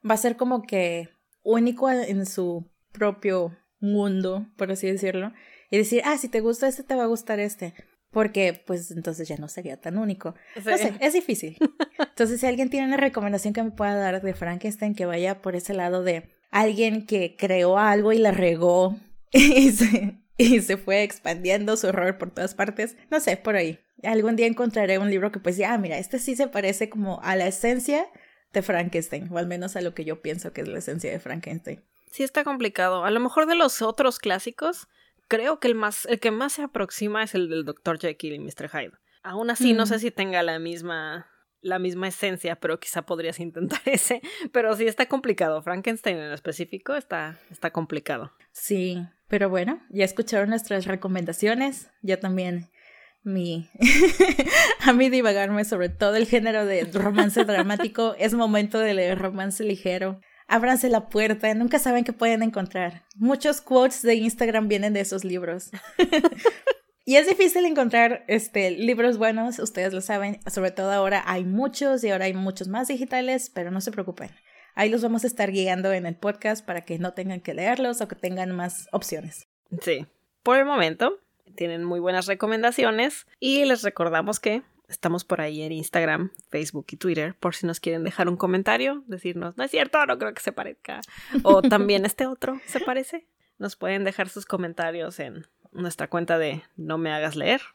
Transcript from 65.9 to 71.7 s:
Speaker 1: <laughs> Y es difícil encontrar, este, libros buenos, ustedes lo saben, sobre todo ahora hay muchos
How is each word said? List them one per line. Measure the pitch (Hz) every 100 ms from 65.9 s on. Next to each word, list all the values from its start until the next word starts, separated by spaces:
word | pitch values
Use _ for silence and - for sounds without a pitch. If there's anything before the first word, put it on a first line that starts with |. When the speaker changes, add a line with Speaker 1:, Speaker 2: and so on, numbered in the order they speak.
| -
Speaker 1:
<laughs> | 359 302 - - 480 - - - _ _ -
Y | 269
es | 320
difícil | 392 370 349 349
encontrar, | 294 240 233 233 233 -
este, | 220 220 208 185
libros | 170 233 233 240 226
buenos, | 220 226 233 240
ustedes | 220 - 185
lo | 190
saben, | 190 208 202 208 -
sobre | 202 185
todo | 185 190
ahora | 202 190 196 180
hay | 185
muchos | 185 196 269